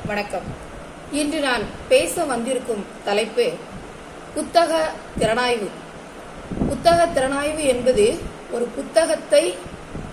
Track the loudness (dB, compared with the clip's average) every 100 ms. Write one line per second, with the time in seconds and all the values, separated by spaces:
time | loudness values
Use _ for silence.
0 | -4 -4 -4 -6 -6 -10 -12 -14 -14 -16
1 | -6 -2 0 0 0 0 -2 -8 4 4
2 | 4 0 -2 0 0 -2 -2 -6 -6 -8
3 | 0 0 2 0 0 -2 -12 -14 -14 -16
4 | -16 -16 -8 -6 2 4 4 2 0 -4
5 | -10 0 2 2 2 0 -2 -8 -16 -16
6 | -16 -16 -16 -16 -10 -2 -2 4 6 6
7 | 6 4 2 0 0 2 2 4 4 6
8 | 4 4 -6 -12 -8 -4 -4 -4 2 4
9 | 4 0 4 4 4 -2 -10 -14 -12 -10
10 | -10